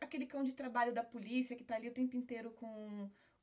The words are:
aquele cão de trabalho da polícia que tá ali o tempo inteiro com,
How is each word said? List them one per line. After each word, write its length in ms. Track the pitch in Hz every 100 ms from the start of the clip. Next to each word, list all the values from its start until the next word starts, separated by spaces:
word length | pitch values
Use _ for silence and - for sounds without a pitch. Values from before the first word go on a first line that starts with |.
aquele 240 | 294 302 269
cão 180 | 285
de 100 | 262
trabalho 380 | 262 262 240 240
da 100 | 233
polícia 520 | 233 240 208 247 247 247
que 80 |
tá 120 | - 226
ali 120 | 240
o 60 |
tempo 240 | 240 254 254
inteiro 340 | 247 233 226
com, 580 | 220 226 214 214 208 196 202 - _